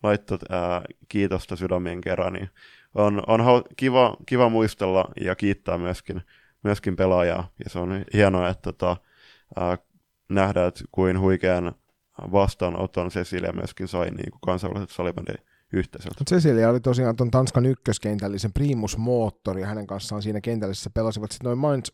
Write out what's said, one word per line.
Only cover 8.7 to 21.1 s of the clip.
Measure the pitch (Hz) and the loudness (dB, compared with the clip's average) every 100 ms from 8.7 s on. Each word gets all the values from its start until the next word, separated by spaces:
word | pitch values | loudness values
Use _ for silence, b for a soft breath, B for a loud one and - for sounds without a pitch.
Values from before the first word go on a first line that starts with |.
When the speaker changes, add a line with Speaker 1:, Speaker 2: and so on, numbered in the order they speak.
| - 90 87 b b b b b - | -4 -2 -2 b b b b b -4
Speaker 1:
ää, | 90 90 _ _ _ _ - | -2 -2 _ _ _ _ -2
nähdä, | 98 95 92 90 | 2 2 2 0
että | - - | -2 -8
kuin | - 92 92 | 0 2 4
huikean | 95 92 92 90 87 - _ _ _ - 95 | 2 2 2 0 -2 -6 _ _ _ -16 -2
vastaanoton | 98 98 - 90 87 95 - 90 | 2 2 0 -4 -2 -4 -4 -4
Cecilia | 95 90 90 87 | -4 -4 -4 -4
myöskin | 87 - - 92 | -4 -8 -8 -6
sai, | 90 87 | -2 -4
niin | - - | -4 -10
kuin | - 90 | -8 -4
kansainväliset | 90 92 95 95 | -2 -2 -6 -8
salibändiyhteisöltä. | - 87 87 - - _ _ _ 95 87 - - - | -4 -4 -4 -8 -10 _ _ _ -4 -4 -6 -12 -8
Speaker 2:
Mut | 143 | 0
Cecilia | 180 156 113 113 | 4 4 4 4
oli | 123 | 4
tosiaan | 120 123 123 113 | 2 2 2 0
ton | 123 | 2
Tanskan | 127 127 123 127 | 2 2 4 2
ykköskentällisen | 131 - 104 104 104 101 98 113 | 2 -2 -4 -2 -4 -4 -4 -4
primusmoottori, | 110 143 123 107 - 117 123 107 - - 95 | -2 0 0 -2 -4 0 0 0 -2 -6 -4
ja | 95 | -4
hänen | 107 101 | -6 -8
kanssaan | 98 - 104 | -8 -8 -6
siinä | 104 104 | -4 -4
kentällisessä | 117 117 101 98 - | -2 -2 -2 -6 -6
pelasivat | - 110 | -2 -2